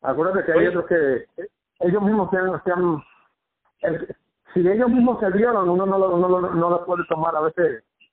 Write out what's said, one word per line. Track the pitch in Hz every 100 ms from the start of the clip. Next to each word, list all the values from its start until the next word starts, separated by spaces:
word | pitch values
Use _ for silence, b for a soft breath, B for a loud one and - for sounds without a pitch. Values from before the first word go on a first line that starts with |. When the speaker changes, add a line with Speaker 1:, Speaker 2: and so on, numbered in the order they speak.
Speaker 1:
acuérdate | 127 135 170 190 175
que |
hay | 160
Speaker 2:
Oye. | 175
Speaker 1:
otros | 175 170
que | 170 143 120 - - 175 _ _ -
ellos | 180 202
mismos | 202 214 180
se | 185
han, | 185 165
se | -
han... | 180 175 151 - _ _ _ _ _ _ _
El, | - - - - _ _ _
si | 180 175
ellos | 214 247
mismos | 247 247 220
se | 208
violan, | 185 240 220 180
uno | 180
no | 196 190
lo, | 190 175
no | 180
lo, | 185
no | 180 170 175
lo | 175 175
puede | 175 175
tomar | 160 165 156
a |
veces | 156 160 165 113 _ _ _